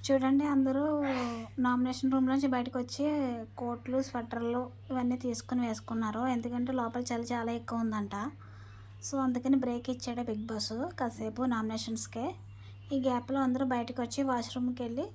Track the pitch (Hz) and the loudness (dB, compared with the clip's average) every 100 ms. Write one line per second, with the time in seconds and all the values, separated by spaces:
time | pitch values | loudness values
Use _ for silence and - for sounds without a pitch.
0 | - 269 262 277 294 277 262 269 302 302 | 4 4 6 4 6 4 4 4 2 2
1 | 277 262 240 233 226 - 247 247 254 254 | 2 0 -2 -4 -6 2 4 4 2 2
2 | 262 262 262 269 277 247 247 254 247 - | 2 4 4 4 4 2 0 -2 -4 0
3 | 294 294 262 240 226 - 240 240 247 254 | 0 2 0 -2 -6 -6 -4 -4 0 0
4 | 269 240 233 233 233 247 247 - - 254 | 0 -4 -4 -2 0 0 -4 -10 -4 0
5 | 247 247 247 233 - 247 240 220 - 226 | 0 0 0 -4 -2 0 0 -2 -4 -2
6 | 220 220 262 240 240 240 247 262 247 240 | -2 0 0 0 0 -2 0 0 0 -2
7 | 247 233 233 240 226 233 - 233 226 214 | -2 -2 -2 -2 -2 -4 -4 -2 0 0
8 | 202 202 240 - - - - - - - | -2 -4 -4 -6 -16 -18 -18 -18 -18 -12
9 | - 277 262 247 262 269 247 240 240 247 | -4 2 2 2 4 4 4 -2 -2 -4
10 | - 240 233 214 226 220 208 226 330 349 | -2 -2 -2 -2 -2 -4 -2 -2 -4 -2
11 | 247 220 220 214 254 226 220 220 226 220 | -4 -2 -6 0 2 2 0 -2 -2 -2
12 | - 226 277 - - - - - - 277 | -2 -2 -4 -6 -14 -16 -16 -16 -2 0
13 | 262 247 247 269 262 254 269 247 240 254 | 2 2 0 2 2 2 2 2 0 -2
14 | 240 - 269 247 240 254 247 247 240 233 | -2 0 2 2 0 -2 -2 0 -4 -2
15 | 392 | -4